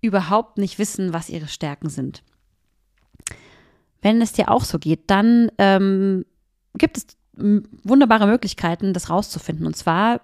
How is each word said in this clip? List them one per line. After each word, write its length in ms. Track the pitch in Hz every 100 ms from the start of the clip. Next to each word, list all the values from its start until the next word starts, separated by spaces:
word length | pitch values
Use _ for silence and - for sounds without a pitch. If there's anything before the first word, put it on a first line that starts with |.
überhaupt 560 | 226 196 165 208 233 -
nicht 220 | 196 -
wissen, 340 | 208 - 185
was 160 | 165 165
ihre 180 | 156 151
Stärken 420 | - 156 143 156
sind. 340 | 135 127 - _ _ _ _ _ _ _ _ _ _ - - _ _ _ _ _ _
Wenn 200 | 202 226
es 120 | 226
dir 160 | - -
auch 140 | 247
so 160 | - 160
geht, 300 | 151 156 -
dann, 420 | 196 226 233 233 -
ähm, 680 | 196 196 196 190 196 190 - _ _ _ _ -
gibt 220 | 320 -
es 100 | - _ _ -
m-, 300 | 208 208 - -
wunderbare 440 | 196 269 254 220 208
Möglichkeiten, 680 | 240 196 - 170 175 196
das 160 | 180 -
rauszufinden. 560 | 170 202 - - 160 160
Und 100 | 156
zwar, 460 | - 165 220 240